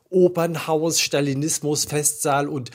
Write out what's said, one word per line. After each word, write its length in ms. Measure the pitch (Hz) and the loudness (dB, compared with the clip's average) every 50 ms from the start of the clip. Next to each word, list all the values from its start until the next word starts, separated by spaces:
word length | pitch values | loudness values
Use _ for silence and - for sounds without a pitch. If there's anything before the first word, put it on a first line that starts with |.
| _ _ | _ _
Opernhaus, 920 | 185 185 180 175 180 175 165 170 165 151 - 165 156 151 160 165 156 - | 4 4 4 6 4 2 0 0 -2 -4 -2 0 0 0 0 0 0 0
Stalinismus, 840 | - - - 143 143 143 135 139 147 160 - - - 147 151 147 - | 0 0 0 0 0 0 0 -2 -2 -2 -4 -2 -2 -2 -2 -2 -2
Festsaal 640 | - 147 147 147 - - - 165 147 139 143 143 147 | -2 -2 -2 -2 -2 -2 -2 0 0 2 0 0 -2
und 220 | 151 135 120 - | -4 -8 -8 -10